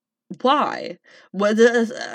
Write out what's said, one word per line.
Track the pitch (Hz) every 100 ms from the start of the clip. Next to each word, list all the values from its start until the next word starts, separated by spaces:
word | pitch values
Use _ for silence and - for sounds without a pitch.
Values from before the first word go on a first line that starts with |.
| _ _ - -
why? | 247 285 202 - 170 180 _ - _
What | 185 208 220
the, | 233 233 226 - -